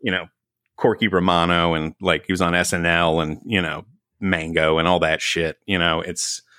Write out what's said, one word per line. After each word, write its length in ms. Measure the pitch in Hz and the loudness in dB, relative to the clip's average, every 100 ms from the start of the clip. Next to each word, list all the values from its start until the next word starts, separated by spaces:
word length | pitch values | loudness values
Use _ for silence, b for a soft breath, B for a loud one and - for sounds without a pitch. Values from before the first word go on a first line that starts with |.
you 80 | 120 | -6
know, 160 | 92 85 _ _ _ _ - | -6 -8 _ _ _ _ 0
Corky 320 | 127 104 107 | 0 2 2
Romano 680 | 90 90 87 87 87 85 | 2 2 2 4 2 2
and, 220 | 80 78 - | 0 -4 -4
like, 260 | 92 78 - | -2 -2 -2
he 40 | |
was 80 | 92 | -2
on 140 | 87 | 0
S 200 | 87 87 | 0 0
N 120 | 87 85 | 0 0
L 360 | 85 85 82 | 2 2 2
and, 200 | 78 80 | 0 -6
you 160 | - 101 | -4 -2
know, 260 | 80 76 - _ _ - | -2 -6 -12 _ _ -6
Mango 580 | 98 87 82 80 80 80 | -2 -2 -2 0 2 2
and 100 | 85 | 2
all 120 | 87 | 2
that 200 | 80 78 | 0 -2
shit, 380 | - 87 80 - - | -2 -4 -4 -6 -6
you 140 | 92 | -2
know, 220 | 85 82 | 0 -2
it's, 420 | 85 85 - - _ | -4 -8 -8 -8 _